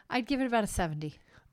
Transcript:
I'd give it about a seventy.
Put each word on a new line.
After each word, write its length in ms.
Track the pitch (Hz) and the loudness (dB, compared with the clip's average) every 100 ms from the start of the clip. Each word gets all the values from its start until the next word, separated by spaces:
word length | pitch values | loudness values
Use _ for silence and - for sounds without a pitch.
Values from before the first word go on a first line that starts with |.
| - | -4
I'd 160 | 247 233 | -2 0
give 140 | 277 | 0
it 60 | 262 | 2
about 180 | 233 | 2
a 20 | 214 | 2
seventy. 480 | - 175 151 151 - - - - | 0 -2 -2 -6 -10 -18 -20 -20